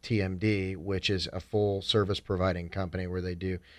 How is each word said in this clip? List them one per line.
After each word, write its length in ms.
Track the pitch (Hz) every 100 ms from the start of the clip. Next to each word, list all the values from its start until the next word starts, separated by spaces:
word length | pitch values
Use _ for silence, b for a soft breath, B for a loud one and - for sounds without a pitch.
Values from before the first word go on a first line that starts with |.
T 180 | - 110
M 160 | 95 92
D, 400 | 107 104 95 95
which 320 | 92 95 -
is 180 | 95 85
a 80 | 92
full 400 | - 104 104 98
service 400 | - 110 98 98
providing 480 | - 92 92 87 85
company 380 | 95 90 92 90
where 160 | 92
they 120 | 90
do 240 | 87 92 90 b